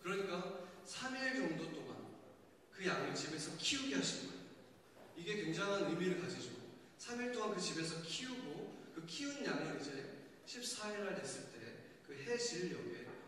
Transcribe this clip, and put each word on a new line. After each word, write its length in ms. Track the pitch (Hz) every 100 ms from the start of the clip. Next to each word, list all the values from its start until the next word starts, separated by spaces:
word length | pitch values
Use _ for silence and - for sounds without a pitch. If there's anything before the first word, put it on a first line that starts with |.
그러니까 600 | 180 196 185 175 180 - - - -
삼 300 | - 254 262
일 200 | 262 240
정도 360 | 170 156 160
동안 240 | - - - - - - - - - -
그 140 | - 185
양을 300 | - 135 139
집에서 400 | 147 156 165 -
키우게 380 | - 277 269 -
하신 320 | - - -
거예요. 140 | - - - - - - - - -
이게 200 | 170 208
굉장한 420 | 160 160 202 196 156
의미를 340 | 165 180 170
가지죠. 300 | - - - - - - - -
삼 220 | - 240
일 100 | 247
동안 240 | 240 214 190
그 60 |
집에서 400 | 180 160 160 165
키우고 880 | - - 254 247 - 170 202 - - -
그 100 | 160
키운 400 | - 285 277 -
양을 340 | - 151 -
이제 440 | - - - - - - -
십사 460 | 247 240 - 214
일 140 | 208 190
날 100 | 180
됐을 360 | 139 - -
때 60 | 120 113 - - - -
그 60 | 139
해질녘에 920 | 233 240 - 175 180 135 - - - -